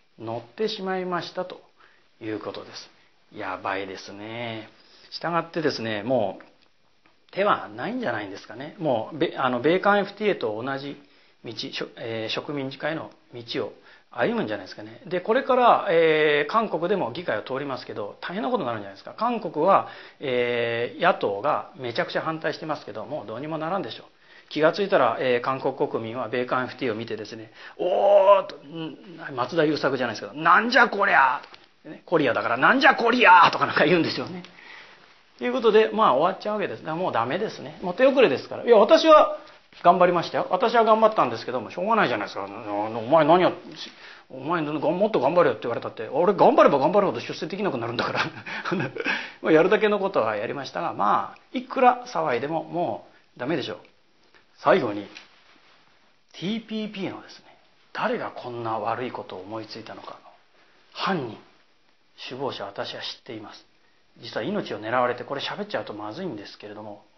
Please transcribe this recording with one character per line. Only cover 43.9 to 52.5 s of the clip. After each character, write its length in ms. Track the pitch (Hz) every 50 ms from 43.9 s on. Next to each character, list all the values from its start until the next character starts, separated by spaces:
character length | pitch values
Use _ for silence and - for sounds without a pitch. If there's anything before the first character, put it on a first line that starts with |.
| - - - - - - - _
お 100 | - 131
前 200 | 131 151 175 170
も 460 | 151 143 156 147 143 147 170 180 208 214
っ 20 |
と 100 | 208 160
頑 140 | 123 139 170
張 100 | 175 160
れ 60 | 139
よ」 60 | 110 -
っ 0 |
て 60 | -
言 60 | 123
わ 60 | 117
れ 60 | 110
た 60 | - 107
っ 60 | -
て、 160 | - 92 -
俺 240 | 120 143 175 202 196
頑 220 | 170 147 202 277
張 80 | - 294
れ 60 | 233
ば 80 | 151 135
頑 140 | 139 160
張 100 | 185 208
る 60 | 196 165
ほ 60 | 113
ど 60 | 117
出 120 | - - 139
世 140 | - 180 160
で 100 | 202 190
き 60 | 214
な 80 | 180
く 80 | 135 120
な 80 | 113 117
る 60 | 117
ん 40 | -
だ 60 | -
か 80 | -
ら。 80 | - - - 160 - 113 - - - - - - 170 -
<laughs> 640 | 127 139 - - - - - - - - - -
ま 80 | - -
あ 20 |
や 120 | 160 156 170
る 60 | 190
だ 100 | 214 196
け 80 | 214 208
の 100 | 208 196
こ 140 | 190 190
と 80 | - 147
は 160 | 110 113 107
や 100 | 104 110
り 80 | 127 131
ま 100 | 143 131
し 60 | -
た 100 | - 175
が、 120 | 170 147 -
ま 400 | - 196 208 165 113 98 - -
あ、 40 | - _ _ - 262
い 60 | 254
く 180 | - - 269
ら 240 | 254 247 - - -
騒 320 | - - 170 160 151 123 113
い 20 |
で 80 | 131
も 160 | 147